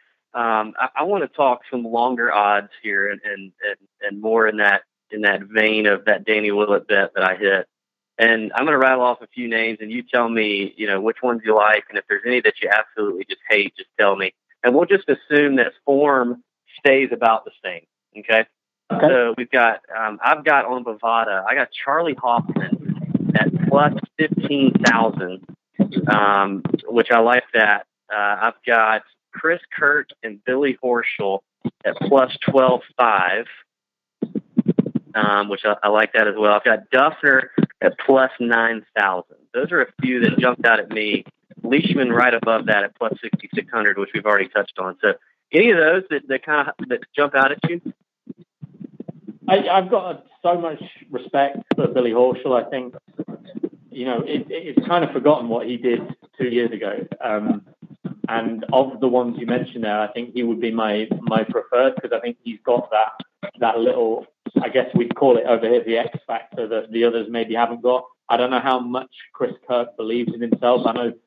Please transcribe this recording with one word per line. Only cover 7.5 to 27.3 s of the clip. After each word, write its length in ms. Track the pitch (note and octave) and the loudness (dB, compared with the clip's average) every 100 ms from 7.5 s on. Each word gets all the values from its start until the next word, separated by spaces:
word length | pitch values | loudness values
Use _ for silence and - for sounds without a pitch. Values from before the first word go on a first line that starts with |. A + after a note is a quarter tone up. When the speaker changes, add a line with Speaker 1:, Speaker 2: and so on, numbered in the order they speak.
| G2 - _ _ _ _ - | 0 -2 _ _ _ _ 0
Speaker 1:
And 340 | A2+ A2+ A2 - | 2 2 -2 -2
I'm 100 | D3 | 0
gonna 120 | C#3+ | 2
rattle 260 | C3 B2+ | 4 4
off 180 | B2 A#2+ | 2 0
a 60 | A2+ | -6
few 200 | - A#2+ | -10 -4
names, 300 | A2+ A2+ G#2+ | -2 -2 -6
and 100 | G#2+ | -10
you 120 | A#2+ | -10
tell 240 | A#2+ B2 A#2 | -4 -2 0
me, 460 | A2+ G#2+ G2+ G2 - | 0 0 -2 -4 -6
you 100 | G#2+ | -4
know, 120 | F#2+ | -2
which 220 | A2 - | -2 -2
ones 180 | B2+ A#2 A2+ | -2 -2 2
you 100 | G#2+ | 4
like, 300 | G#2 G#2+ - | 4 2 0
and 80 | G#2 | -10
if 80 | - | -4
there's 140 | G2+ A#2 | -4 0
any 160 | B2 | 0
that 140 | A2 - | 0 0
you 80 | F#2+ | 0
absolutely 560 | G#2 - - G#2 F#2 G2 | 0 0 -4 -4 -4 -8
just 160 | F#2+ - | -10 0
hate, 260 | G#2+ G2 - | 0 0 -6
just 120 | F#2+ - | -12 0
tell 160 | G2+ G2 | 2 2
me. 180 | F#2+ _ _ _ | -4 _ _ _
And 120 | B2 C3+ | 2 2
we'll 100 | F3 | 4
just 240 | G3 - | 2 0
assume 460 | C3+ - D3 D3 C3+ | -4 0 2 2 2
that 180 | A#2+ - - | 0 -2 0
form 580 | C#3 D3 C3+ A#2+ B2 _ _ _ - | 2 4 2 0 -4 _ _ _ -2
stays 300 | C#3+ C3+ B2+ | 2 4 2
about 340 | A#2 A#2 A2 - | 0 2 2 -2
the 60 | _ | _
same, 220 | F#2+ E2+ _ _ _ G#2+ | -12 -12 _ _ _ -12
okay? 260 | G#2 A2 A2+ _ _ _ - | 0 2 0 _ _ _ -8
Speaker 2:
Okay. 140 | - D3+ | 2 4
Speaker 1:
So 260 | C3 A#2+ A2+ | 4 2 -2
we've 120 | A#2+ | -2
got, 320 | B2+ A#2 G#2+ - A2 | 2 2 0 -8 -6
um, 220 | A2 G#2 | -6 -2
I've 220 | B2+ D#3 | 0 0
got 220 | D3 C#3+ A2+ | 2 2 2
on 180 | B2+ | -4
Bovada, 640 | A#2+ G#2+ A#2 A#2 G#2+ F#2+ G2 | -6 -6 0 0 0 -2 -2
I 80 | C3 | -2
got 140 | B2 | -2
Charley 420 | - - D3+ E3+ | -6 -2 0 0
Hoffman 1160 | C3 B2 A#2+ - - - - - - - - - A2 | -2 0 0 0 -4 -6 -8 -8 -8 -4 -4 0 0
at 140 | G#2+ - - | 0 0 2
plus 240 | C#3 D3 A2 - - | 4 2 0 -8 -4
fifteen 540 | D#3 - C#3 C#3+ C3 - A#2+ | -2 -2 -2 2 2 4 2
thousand, 600 | A2+ A2+ - F#2 F#2 - - _ - G2+ F#2+ - | 2 2 -2 -8 -10 -16 -20 _ -4 -2 -2 0
um, 540 | G#2+ G2+ G2+ G2 G2 - - - | 2 4 4 2 -2 -4 -6 -2
which 200 | A#2 A2 | 0 4
I 100 | A#2+ | 4
like 260 | A2+ | 4